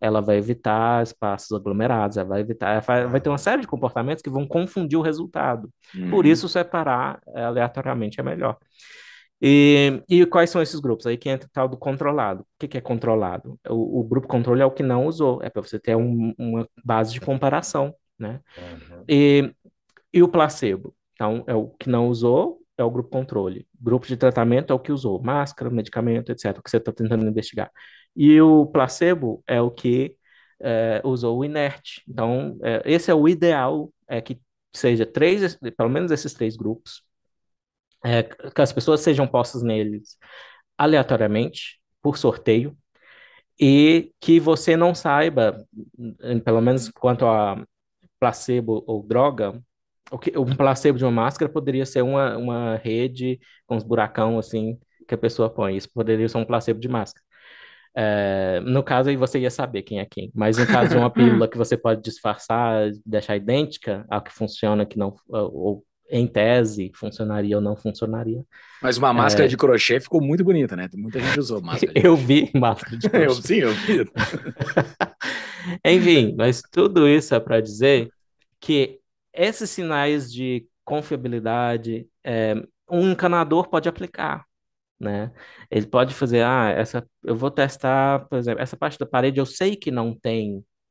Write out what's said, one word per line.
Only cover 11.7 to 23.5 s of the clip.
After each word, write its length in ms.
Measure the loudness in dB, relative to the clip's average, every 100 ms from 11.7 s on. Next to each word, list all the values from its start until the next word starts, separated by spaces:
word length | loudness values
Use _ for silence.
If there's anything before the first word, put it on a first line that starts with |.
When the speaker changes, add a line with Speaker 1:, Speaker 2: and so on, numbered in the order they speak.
| -4
Speaker 1:
controlado. 640 | -6 -4 -2 -2 -2 -6
O 40 | -12 _
que 80 | -10
que 120 | -8
é 20 |
controlado? 800 | -6 -4 0 0 -2 -6 -12 -16 -6
O, 320 | -4 -2 -4
o 40 |
grupo 220 | -2 -2 -2
controle 360 | -2 2 2
é 40 | 2
o 40 |
que 120 | 2
não 240 | -2 0 -2
usou, 340 | 0 0 0
é 80 | -6
pra 120 | -10
você 160 | -10 -8
ter 180 | -2 0
um, 380 | 0 -2 -2 -4
uma 320 | -6 -6 -6 _
base 280 | -2 -2 -2
de 80 | -4
comparação, 760 | -6 -2 -2 -2 -4 -4 -6 -8 _ -14
né? 220 | -12 -12 -18 -20
Speaker 3:
Uhum. 480 | -20 -20 -20 -14 0
Speaker 1:
E, 460 | 4 6 6 2 -4 _ _ _ _ _
e 100 | 4
o 60 | 6
placebo? 680 | 4 0 0 -4 -4 -8 -20 _
Então, 320 | -6 -4 -4 -4
é 80 |
o 140 | -4 -4
que 200 | -8 -2
não 200 | 0 0
usou, 500 | 2 2 2 2 -4 _ -4
é 60 |
o 60 | -4
grupo 200 | -4 -6
controle. 560 | -6 -4 -4 -4